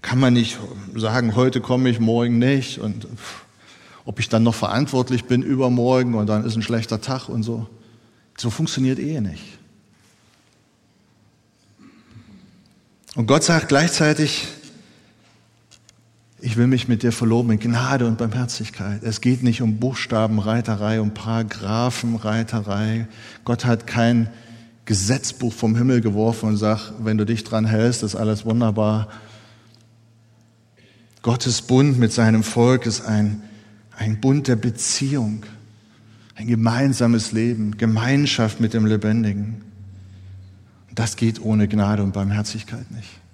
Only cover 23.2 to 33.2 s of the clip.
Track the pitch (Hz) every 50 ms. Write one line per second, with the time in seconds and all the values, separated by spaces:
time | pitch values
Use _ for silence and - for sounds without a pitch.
23.2 | - - - - - - 117 113 - 123 117 107 - - - 120 117 117 120 117
24.2 | 113 113 - - - - - - - - _ _ _ - 107 92 95 104 127 135
25.2 | - - - - 127 117 110 - 120 110 110 117 120 131 127 120 110 110 101 104
26.2 | 110 113 117 110 - 110 107 101 110 107 110 107 - - - - 113 110 110 107
27.2 | 107 104 117 110 - - 113 110 110 110 110 107 113 120 123 120 - 104 - 98
28.2 | 110 107 110 104 110 113 113 120 120 110 101 110 107 107 107 110 110 - - -
29.2 | - - - - - - - - _ _ _ _ _ _ _ _ _ _ _ _
30.2 | _ _ _ _ _ _ _ _ _ _ _ _ _ _ _ _ _ _ _ _
31.2 | - 117 123 127 - 127 110 - - - 127 127 139 147 135 123 120 104 - 120
32.2 | 117 113 110 110 107 - - 120 117 123 131 123 123 117 110 - - 113 107 107